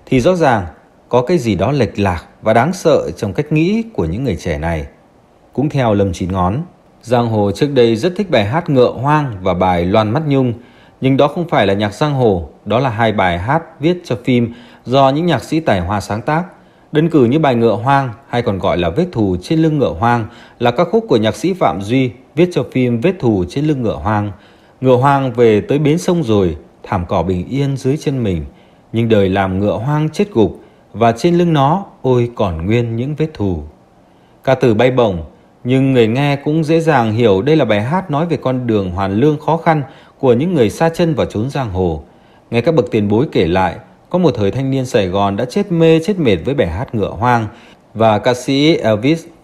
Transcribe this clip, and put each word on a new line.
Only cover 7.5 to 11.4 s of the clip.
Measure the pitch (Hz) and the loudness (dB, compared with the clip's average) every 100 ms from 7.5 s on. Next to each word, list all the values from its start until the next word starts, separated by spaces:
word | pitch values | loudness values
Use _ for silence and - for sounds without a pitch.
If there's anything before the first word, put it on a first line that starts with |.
trước | 98 143 | 0 0
đây | 135 117 113 | 4 4 4
rất | 170 180 | -2 -4
thích | 196 | -2
bài | 131 101 | 0 0
hát | 151 160 | -2 0
Ngựa | 135 120 | 2 2
Hoang | - 135 151 143 98 | 2 0 0 0 -4
và | 92 | -2
bài | 87 92 90 87 | 0 0 0 2
Loan | 110 107 | 2 2
Mắt | 127 156 | -2 0
Nhung, | 135 127 117 - - - - | 0 0 -4 -12 -20 -20 -4
nhưng | 131 135 | 0 2
đó | 143 | 2
không | 180 | 0